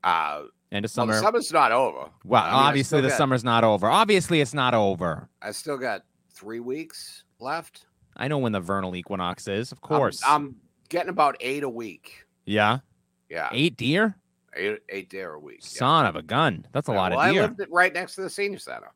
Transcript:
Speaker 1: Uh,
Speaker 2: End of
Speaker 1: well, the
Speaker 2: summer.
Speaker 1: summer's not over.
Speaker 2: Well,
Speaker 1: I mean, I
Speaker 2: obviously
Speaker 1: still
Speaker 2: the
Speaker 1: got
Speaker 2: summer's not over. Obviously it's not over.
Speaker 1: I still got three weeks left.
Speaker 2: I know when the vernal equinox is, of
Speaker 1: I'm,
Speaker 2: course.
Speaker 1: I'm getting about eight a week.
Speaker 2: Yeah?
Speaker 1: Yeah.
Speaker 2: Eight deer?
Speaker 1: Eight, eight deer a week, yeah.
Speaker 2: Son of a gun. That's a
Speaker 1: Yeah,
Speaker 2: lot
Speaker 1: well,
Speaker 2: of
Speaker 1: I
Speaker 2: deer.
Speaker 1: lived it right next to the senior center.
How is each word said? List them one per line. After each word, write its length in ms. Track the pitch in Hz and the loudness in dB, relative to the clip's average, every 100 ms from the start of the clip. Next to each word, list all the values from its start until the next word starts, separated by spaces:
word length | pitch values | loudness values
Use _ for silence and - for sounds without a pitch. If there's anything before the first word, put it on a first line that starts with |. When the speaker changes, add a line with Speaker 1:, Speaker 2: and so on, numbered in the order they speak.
Speaker 1:
Uh, 400 | 92 85 76 76 69 _ _ | 2 0 0 -6 -12 _ _
Speaker 2:
End 120 | 101 | -6
of 120 | 107 - | -6 -2
Speaker 1:
well, 100 | 117 | 0
the 60 | |
Speaker 2:
summer. 80 | 110 | 2
Speaker 1:
summer's 320 | 190 233 196 | 2 0 0
not 180 | 160 131 | 2 4
over. 380 | 117 127 67 73 _ | 4 2 -2 -14 _
Speaker 2:
Well, 180 | - 117 | 2 4
Speaker 1:
I 40 | 85 | 4
mean, 80 | |
I 140 | 120 139 | 4 4
Speaker 2:
obviously 160 | 143 131 151 | 2 0 2
Speaker 1:
still 40 | |
Speaker 2:
the 60 | 131 | 2
Speaker 1:
got 80 | 131 | 2
Speaker 2:
summer's 260 | 143 131 | 2 2
not 180 | 120 117 | 2 4
over. 240 | 113 104 104 | 6 4 4
Obviously 520 | 170 214 202 - 170 | 4 4 2 4 2
it's 140 | 139 | 2
not 200 | 147 127 | 0 2
over. 540 | 117 101 92 87 78 - _ | 4 2 0 -2 -4 -10 _
Speaker 1:
I 80 | 104 | -12
still 240 | 101 - 139 | -12 -8 -6
got 240 | 127 101 _ _ _ | -4 -6 _ _ _
three 280 | - 101 117 | -20 -12 -10
weeks 640 | 120 139 165 - - - _ _ | -8 -8 -10 -16 -18 -20 _ _
left. 480 | 123 160 156 - _ _ _ - | -8 -8 -10 -20 _ _ _ -8
Speaker 2:
I 120 | 131 | -4
know 100 | 147 | -2
when 140 | 123 | 0
the 80 | 101 | -2
vernal 360 | 87 98 95 90 | -2 -4 -4 -8
equinox 500 | 87 98 90 90 - | -8 -4 -4 -6 -6
is, 220 | 98 123 | -6 -6
of 60 | - | -12
Speaker 1:
I'm, 60 | - | -2
Speaker 2:
course. 320 | 143 123 - 127 | 0 0 0 2
Speaker 1:
I'm 300 | 147 143 131 _ _ _ | 2 0 -12 _ _ _
getting 220 | 165 180 | -4 -4
about 260 | 180 147 139 | 2 2 2
eight 220 | 123 143 | -6 -4
a 60 | 143 | -4
week. 560 | 117 113 85 - - _ _ - | -6 -10 -12 -20 -20 _ _ -2
Speaker 2:
Yeah? 320 | 104 104 127 _ _ _ _ _ | 2 4 2 _ _ _ _ _
Speaker 1:
Yeah. 200 | 82 69 | -6 -4
Speaker 2:
Eight 240 | 120 165 117 | 0 0 0
deer? 400 | 117 165 220 190 _ _ _ - | 0 2 0 -2 _ _ _ -6
Speaker 1:
Eight, 220 | 98 107 - | -4 -4 -8
eight 220 | 98 92 | -12 -10
deer 220 | 95 92 | -12 -12
a 40 | 76 | -14
week, 220 | 76 55 | -18 -20
yeah. 160 | - - | -16 -4
Speaker 2:
Son 280 | 127 160 123 | 2 4 2
of 100 | 78 | 0
a 60 | |
gun. 440 | 80 123 156 90 - | -4 0 0 -2 -6
That's 160 | - 147 | -8 -2
a 40 | |
Speaker 1:
Yeah, 60 | 107 | 0
Speaker 2:
lot 120 | 92 | 0
Speaker 1:
well, 80 | 127 | 2
Speaker 2:
of 60 | 165 | 2
Speaker 1:
I 60 | |
Speaker 2:
deer. 100 | 185 | 4
Speaker 1:
lived 180 | 214 226 | 2 -2
it 80 | 190 | -4
right 220 | 170 185 | 2 2
next 220 | 170 180 - | 0 -8 -10
to 60 | |
the 80 | 190 | -10
senior 280 | - 202 190 | -6 -6 -6
center. 340 | - 58 50 | -12 -14 -16